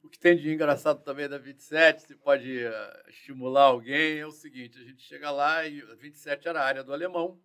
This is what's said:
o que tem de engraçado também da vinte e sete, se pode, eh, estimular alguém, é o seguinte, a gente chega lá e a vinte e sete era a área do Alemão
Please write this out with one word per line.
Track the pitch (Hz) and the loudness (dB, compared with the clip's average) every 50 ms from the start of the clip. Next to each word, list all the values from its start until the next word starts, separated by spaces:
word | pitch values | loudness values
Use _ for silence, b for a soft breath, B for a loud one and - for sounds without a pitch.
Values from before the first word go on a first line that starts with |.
o | _ - | _ -20
que | - _ | -20 _
tem | - 175 175 170 | 4 4 4 4
de | 147 156 | 2 -4
engraçado | 156 156 156 147 143 143 - 156 147 147 | -2 0 0 0 0 0 0 -2 -2 -2
também | _ 143 135 143 147 139 | _ -12 -10 -8 -8 -10
da | 143 | -10
vinte | 139 123 139 135 139 | -14 -16 -20 -20 _
e | |
sete, | - - 151 156 165 160 151 156 | -16 -6 2 4 4 4 4 2
se | _ _ - | _ _ -20
pode, | _ _ 143 139 135 120 131 131 123 120 | _ _ 2 2 2 0 -8 -8 -6 -6
eh, | 117 110 107 107 - - - - - | -6 -6 -8 -12 -14 -16 -20 -20 -20
estimular | - - - - 139 131 127 127 131 139 139 | -20 -20 -20 -18 -14 -10 -8 0 6 6 8
alguém, | 139 123 120 113 127 139 147 156 156 156 151 | 8 6 2 -4 -4 0 0 0 0 -2 -6
é | 151 | -10
o | 156 | -12
seguinte, | 151 151 - 151 127 127 123 117 _ 131 | -16 -18 -20 -20 -18 -18 -18 -18 _ -20
a | 120 | -20
gente | 123 135 127 | -20 -20 _
chega | - - 147 143 147 147 | -20 -20 -20 -10 -8 -6
lá | 143 139 143 151 160 165 160 | -4 0 0 0 0 0 -4
e | 156 147 143 | -6 -10 -14
a | 123 107 117 | -18 -20 -20
vinte | 113 127 147 147 | _ -20 -20 _
e | - | -18
sete | - 147 143 139 _ 170 | -8 -8 -8 -6 _ -6
era | 165 156 | -4 -2
a | 135 | 0
área | 131 139 135 | 0 -2 -4
do | 135 131 | -6 -8
Alemão | 139 156 170 180 180 175 165 185 185 _ _ | -8 -6 -6 -4 -4 -4 -4 -4 -8 _ _